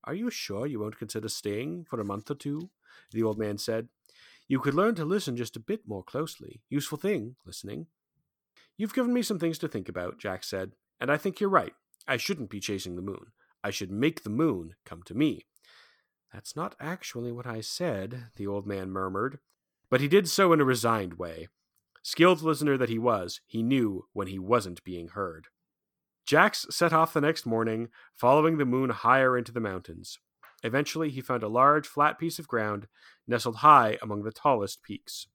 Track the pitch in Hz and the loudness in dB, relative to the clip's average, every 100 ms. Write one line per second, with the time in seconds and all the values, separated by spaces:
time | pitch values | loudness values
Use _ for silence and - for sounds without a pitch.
0 | 110 165 233 - - 101 139 123 104 - | -6 -4 -4 -4 -6 -4 -4 -4 -6 -6
1 | 110 113 110 - 104 104 139 175 165 117 | -8 -6 -6 -6 -4 -4 -4 -8 -6 -6
2 | 101 98 - 143 147 147 180 _ _ - | -4 -4 -6 -8 -6 -6 -8 _ _ -20
3 | _ 113 113 107 107 101 - 113 117 _ | _ 0 0 0 -4 -4 -4 -4 -6 _
4 | _ _ - _ _ 135 131 143 208 214 | _ _ -20 _ _ 0 2 2 2 2
5 | 151 196 147 120 117 - 110 220 - 101 | -2 -2 -2 -6 -6 -8 -8 -8 -6 -10
6 | - 127 160 - - 113 _ 139 143 147 | -8 -6 -6 -10 -18 -20 _ -4 -4 -4
7 | 196 190 110 127 90 - 98 123 165 _ | -2 -2 -4 -12 -16 -14 -10 -12 -12 _
8 | _ _ _ _ _ _ _ _ 208 262 | _ _ _ _ _ _ _ _ -4 0
9 | 240 247 233 196 165 160 160 110 92 90 | 2 2 0 0 -2 -2 -4 -6 -6 -6
10 | 90 - 104 92 - 98 95 _ _ _ | -6 -6 -6 -6 -6 -6 -8 _ _ _
11 | 123 147 196 185 202 185 92 - _ _ | -2 0 -2 -2 2 4 2 -10 _ _
12 | - 131 - 185 110 104 98 98 92 87 | -4 -2 -2 -6 -6 -8 -4 -4 -6 -8
13 | 95 95 - _ _ _ 101 98 95 101 | -8 -10 -14 _ _ _ -8 -6 -6 0
14 | 139 160 - 107 160 101 82 87 - 85 | 0 0 -6 0 0 0 -6 -16 -18 -18
15 | 85 98 151 85 _ _ _ - _ _ | -10 0 0 0 _ _ _ -20 _ _
16 | _ _ _ - - - 185 - 147 180 | _ _ _ -18 -14 -10 -10 -8 -10 -10
17 | - 120 120 120 123 110 107 - 180 104 | -10 -8 -8 -8 -8 -10 -8 -4 -4 -2
18 | 98 127 117 - 101 101 101 98 95 95 | -6 -10 -16 -8 -4 -4 -4 -6 -4 -4
19 | 95 95 127 139 _ _ _ _ _ 127 | -4 -2 -4 -6 _ _ _ _ _ 2
20 | 139 190 180 - 190 160 135 127 113 113 | 6 4 4 4 6 6 6 4 2 2
21 | 92 85 87 82 82 _ _ _ _ _ | -2 -6 -10 -8 -14 _ _ _ _ _
22 | - - 170 175 160 147 151 135 120 113 | -10 6 6 6 2 0 2 2 2 2
23 | 120 107 87 - _ 113 113 135 113 95 | 2 2 -2 -10 _ -4 2 4 2 0
24 | - - 95 95 92 120 95 87 - 90 | -8 -8 -6 -6 2 2 0 -12 -10 -10
25 | 85 101 95 80 - _ _ _ _ _ | -10 -6 -6 -8 -20 _ _ _ _ _
26 | _ _ - 147 - - - - 170 160 | _ _ 2 4 4 2 -8 0 2 4
27 | 160 160 143 156 123 113 113 110 117 _ | 2 2 0 -2 -2 0 0 -2 -6 _
28 | - _ 120 143 156 160 135 127 131 110 | -20 _ 6 6 6 2 2 2 0 0
29 | 117 131 131 123 120 117 107 92 - 85 | 4 6 6 2 -2 -4 -4 -4 -10 -16
30 | 90 - _ _ - _ 117 127 147 160 | -16 -20 _ _ -20 _ -2 -2 -2 -2
31 | 160 131 123 123 107 113 135 151 147 - | -4 -6 -4 -4 0 6 6 6 2 0
32 | 151 - 165 - 156 117 107 104 104 _ | 2 2 -6 -6 -4 -2 0 -2 -8 _
33 | - _ - 120 123 110 147 147 113 - | -20 _ -2 -2 -2 4 10 10 8 0
34 | 110 104 104 - 143 123 101 - - 101 | -4 -6 -6 -2 2 2 0 -8 -12 -14
35 | - - - | -12 -14 -16